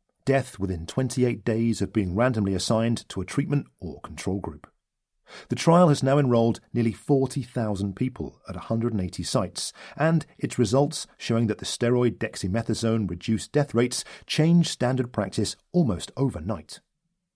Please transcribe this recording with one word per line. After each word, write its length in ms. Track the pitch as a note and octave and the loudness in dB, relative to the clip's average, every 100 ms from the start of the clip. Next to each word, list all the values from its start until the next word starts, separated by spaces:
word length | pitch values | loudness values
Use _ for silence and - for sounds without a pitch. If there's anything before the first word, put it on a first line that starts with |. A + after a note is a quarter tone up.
| _ _ | _ _
Death 340 | - C3+ A#2+ - | 0 0 0 -6
within 260 | F#2 F2+ D#2+ | -4 -4 -6
twenty-eight 580 | - C3 - B2 G2+ | -4 -2 0 0 0
days 380 | - A2+ A#2 A2 | -2 0 2 0
of 100 | G2+ | -2
being 220 | A2 F#2+ | 0 0
randomly 400 | F2+ B2 A2+ G2 | 2 2 2 0
assigned 520 | F#2+ - A2+ A2+ A2+ - | 0 0 0 2 -2 -4
to 120 | - | -8
a 60 | F#2 | -6
treatment 400 | - C#3+ C#3+ - _ | -4 0 -2 -4 _
or 200 | F2 C#2+ | -12 -12
control 380 | - D#2 - G2 | -14 -10 -4 -4
group. 300 | F#2 D2 - _ _ _ _ _ _ - - | -6 -12 -16 _ _ _ _ _ _ -18 -8
The 80 | A#2+ | -2
trial 320 | - E3+ F3+ | 4 6 8
has 140 | C#3+ | 6
now 160 | C3 C#3+ | 4 2
enrolled 420 | C#3 A#2+ A#2 A2 - | 4 4 4 2 -4
nearly 180 | A#2+ A#2 | 0 0
forty 500 | G#2 - C#3+ C3 - | 0 2 2 2 -2
thousand 540 | A#2+ - A2 G2+ G2+ F#2+ | -6 -4 -2 -2 -4 -2
people 460 | C3 B2+ D2+ - - | -4 -4 -10 -12 -14
at 100 | F2+ | -10
a 100 | - | -4
hundred 240 | A#2 A#2 | -2 -2
and 80 | A2 | -2
eighty 220 | F2+ - | -4 -6
sites, 500 | F2+ C3 F#2 - - - - - | -2 -2 -2 -6 -10 -12 -12 -2
and 300 | D#3 E3 - _ | 2 2 0 _
its 220 | - - | -4 0
results 480 | A2 B2 C#3+ D3+ - - | 2 4 2 -2 -12 -10
showing 300 | - A2+ A#2 | -2 0 0
that 100 | G#2 | -2
the 80 | |
steroid 540 | - - A#2+ B2 B2 A#2 | -6 -2 0 2 2 0
dexamethasone 920 | A2 - F#2+ G#2+ A#2 A2 A2+ A2+ G2+ | -6 -6 -4 -2 -2 -2 0 0 -2
reduced 420 | F2+ - A2 - | -4 -2 -2 0
death 220 | D3 C#3 | 0 0
rates 320 | A2+ B2 - - - - | 2 0 0 -10 -14 -6
changed 420 | - D#3 E3+ D#3+ | 0 4 6 4
standard 420 | - B2 B2+ B2 | 0 0 0 -2
practice 460 | - G2 - G#2 - _ | -2 -2 -2 -4 -4 _
almost 420 | F3 D3+ F2 - - | 0 2 0 -6 -4
overnight. 640 | C3+ F#2 E2 G2 D2+ - _ _ _ _ _ | -2 -2 -6 -6 -8 -20 _ _ _ _ _